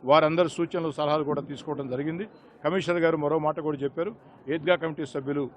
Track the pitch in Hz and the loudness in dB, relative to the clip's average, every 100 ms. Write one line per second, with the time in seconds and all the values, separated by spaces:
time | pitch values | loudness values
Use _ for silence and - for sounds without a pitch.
0 | 127 151 156 165 170 - 170 180 165 143 | 6 6 6 4 2 0 -4 -2 -4 -2
1 | 147 151 147 147 135 139 - 143 139 127 | 0 0 0 -2 -4 -10 -8 -6 -6 -4
2 | 147 170 214 - - - 151 190 165 175 | -4 -6 -8 -12 -20 -4 -2 0 0 2
3 | 165 160 147 160 151 151 156 143 139 156 | 4 2 2 2 0 -2 -4 -2 -4 -2
4 | 180 226 - - 131 160 151 175 165 151 | -6 -6 -20 -18 -6 -4 2 2 0 -6
5 | 147 147 131 143 131 | -6 -6 -2 -2 -4